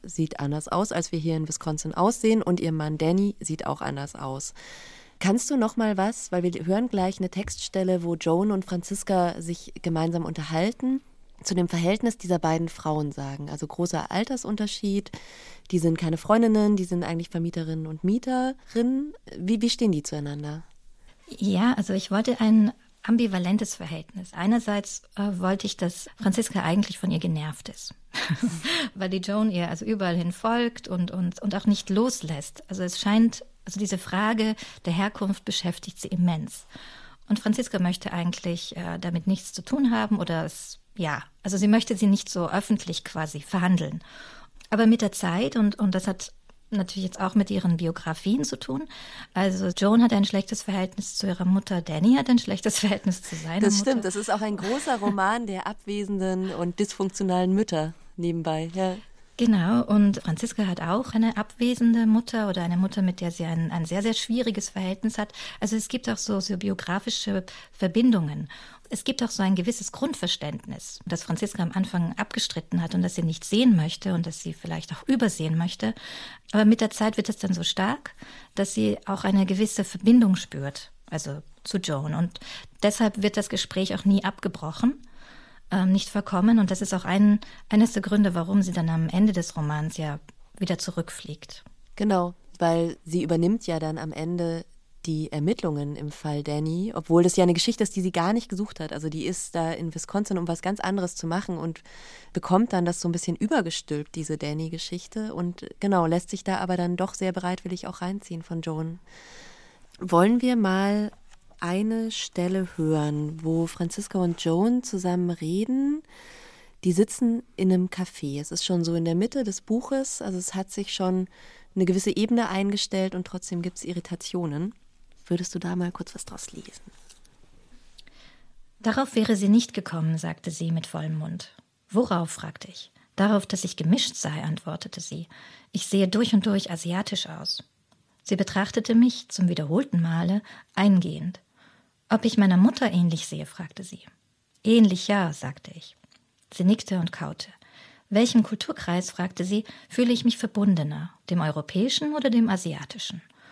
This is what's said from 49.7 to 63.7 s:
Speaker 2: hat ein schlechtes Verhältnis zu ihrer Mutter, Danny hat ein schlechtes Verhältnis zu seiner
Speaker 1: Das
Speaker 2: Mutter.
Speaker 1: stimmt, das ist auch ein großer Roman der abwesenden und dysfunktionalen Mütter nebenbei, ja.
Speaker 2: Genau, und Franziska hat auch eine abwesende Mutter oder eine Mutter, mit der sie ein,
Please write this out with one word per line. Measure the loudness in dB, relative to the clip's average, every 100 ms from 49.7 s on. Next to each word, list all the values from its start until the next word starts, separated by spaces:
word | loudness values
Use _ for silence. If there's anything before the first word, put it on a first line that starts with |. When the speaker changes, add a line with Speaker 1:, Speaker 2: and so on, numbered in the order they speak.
| 2 4 6
Speaker 2:
hat | 6
ein | 6
schlechtes | 2 0 -2 -6
Verhältnis | -4 -4 -4 -6 -8 -4
zu | -4
ihrer | 0
Mutter, | 2 2 2 -4
Danny | -4 2 6 6
hat | 6
ein | 4
schlechtes | 4 -2 0 2
Verhältnis | 2 0 0 -2
zu | -4 -10
seiner | -6 2
Speaker 1:
Das | 4 4
Speaker 2:
Mutter. | 2
Speaker 1:
stimmt, | 2
das | 0 -2
ist | -2
auch | -2
ein | -2 -2
großer | -2 -2 0 0
Roman | 0 2 2 0 -2
der | -6 -6
abwesenden | -8 -6 -4 -2 0 0 0 -2
und | -2 -4 -2
dysfunktionalen | -2 -2 -4 -2 0 2 4
Mütter | 2 2 0 -2 -6 -16 -6
nebenbei, | -4 -2 -2 -2 -4
ja. | -2 -2 -4 -10 -20 -14 0
Speaker 2:
Genau, | 4 4 4 2
und | 4 6 6 4
Franziska | -2 -4 -4 -2 -2
hat | -2
auch | 0 -2 0
eine | 2 2 0
abwesende | -4 -2 0 4 4 6 6
Mutter | 4 2 -2 -2
oder | 0
eine | 0 2
Mutter, | 0 2
mit | 0 0
der | -4
sie | -4
ein, | -4 -2 -2